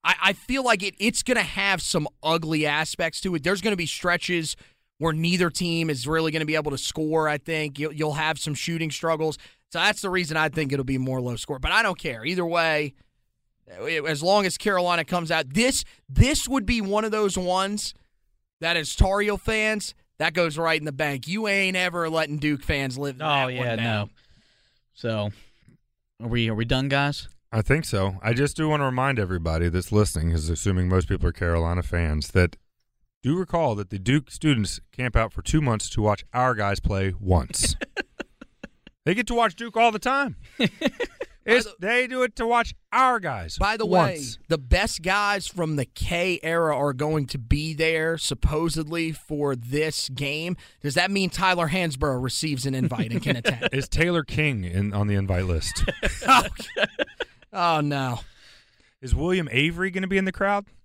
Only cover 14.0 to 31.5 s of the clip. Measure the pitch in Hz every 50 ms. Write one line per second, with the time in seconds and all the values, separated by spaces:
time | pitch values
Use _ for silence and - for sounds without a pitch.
14 | 143 160 156 139 151 180 196 208 202 185 - - - 214 202 180 180 175 175 170
15 | 160 - 185 175 170 160 170 160 156 131 135 185 233 254 262 - - - - _
16 | _ _ 135 - - 262 302 - - - 254 269 202 185 240 233 208 190 202 214
17 | 214 220 214 214 214 196 175 185 185 180 180 185 190 196 208 208 - - - -
18 | _ _ _ _ _ _ _ _ _ _ _ _ 160 165 170 170 156 - - -
19 | - 190 196 202 208 208 208 196 - - 220 220 214 214 220 214 - - - _
20 | _ _ _ _ 151 165 156 180 175 165 143 151 165 165 160 160 147 156 143 131
21 | 156 147 139 135 120 147 180 214 220 208 196 196 196 190 185 185 180 180 170 175
22 | 170 160 160 160 160 147 147 151 139 151 147 139 - - 160 143 139 135 123 135
23 | 143 143 131 127 151 156 147 139 131 127 127 123 123 123 117 113 117 117 110 104
24 | 104 101 _ _ _ _ - - _ _ _ _ _ _ _ _ _ _ _ -
25 | - 117 113 107 104 107 104 - - - _ _ _ - - _ _ _ _ _
26 | _ _ _ _ 113 120 117 120 117 113 110 104 117 117 139 131 135 139 139 139
27 | 139 143 143 - - - - - _ _ - 110 107 - 147 156 160 - - 101
28 | 95 98 95 95 - 110 120 120 139 143 - - 156 156 151 147 143 135 127 127
29 | 131 139 135 117 101 87 92 90 82 82 80 80 85 85 82 90 90 - 104 104
30 | 85 - - 80 78 82 82 80 76 80 85 - - 104 95 90 90 90 92 92
31 | 87 - 98 85 - 87 85 - 92 85